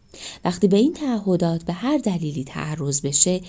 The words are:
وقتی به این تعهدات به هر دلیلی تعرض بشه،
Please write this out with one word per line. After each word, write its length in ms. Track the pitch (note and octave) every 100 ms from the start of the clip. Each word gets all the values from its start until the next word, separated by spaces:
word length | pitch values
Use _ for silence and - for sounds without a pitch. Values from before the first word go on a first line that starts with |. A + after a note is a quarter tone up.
| _ - - - -
وقتی 220 | F3 G3+
به 100 | G3
این 160 | C4
تعهدات 720 | F4 D4 A#3 G3 F3+ E3+ E3
به 100 | E3+
هر 240 | F3 B3 D4
دلیلی 460 | A3+ F3 D#3 C#3+
تعرض 580 | C3+ D3+ D3 D#3 C#3+ C3+
بشه، 400 | C#3 C#3+ - F#3